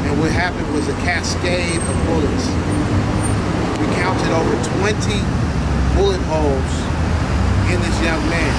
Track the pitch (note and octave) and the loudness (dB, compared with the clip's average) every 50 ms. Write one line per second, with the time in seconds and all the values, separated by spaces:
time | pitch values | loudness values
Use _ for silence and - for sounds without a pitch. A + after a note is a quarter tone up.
0 | - - - D3+ D#3 D#3+ - E3 F3 - - - - - - D3+ D3 - - - | -2 0 0 0 0 2 2 0 0 0 -2 -4 -4 -2 -2 -2 -2 -2 -4 -2
1 | - F3 F3 E3 - - - - - F3+ F3 F3+ F3 E3+ E3+ E3 - - - - | -2 -2 -2 -2 -2 -2 -4 -2 0 0 0 0 0 0 -2 -2 -2 -2 0 0
2 | - - E3+ - A3 - - - - - - - - - - - - - - - | 0 2 2 2 2 0 0 0 0 0 0 0 0 0 0 0 0 0 0 0
3 | - - - - - - - - - - - - - - - - - - - - | 0 0 0 0 0 0 0 0 0 -2 -2 -2 -2 -2 -2 -2 0 0 0 0
4 | - F#3 F#3 - F3+ F3+ D#3+ E3 E3+ E3 - - - - - - F#3 G#3 G#3 - | 0 0 0 0 0 0 0 0 2 0 0 0 -2 -2 0 0 0 0 0 0
5 | - - G3 G3 - - - - - - - - - - - - - - - - | 0 0 0 0 0 0 0 0 0 0 0 0 0 0 0 2 2 2 4 4
6 | G3 G3+ F#3+ - F3+ D#3+ D#3 D#3 D3 D3 - - - - - - - - - - | 4 2 2 0 0 0 0 0 2 2 2 0 0 -2 -2 -2 -2 -2 -2 -2
7 | - - - - - - - - - - - - - - E3+ F3+ - - E3+ E3 | 0 0 0 0 0 0 0 0 2 2 2 2 2 2 2 2 2 0 0 0
8 | D#3+ E3 D#3+ D#3 D#3 D#3 E3 E3 D#3 D3 C3 | 0 0 0 0 0 0 0 0 0 0 0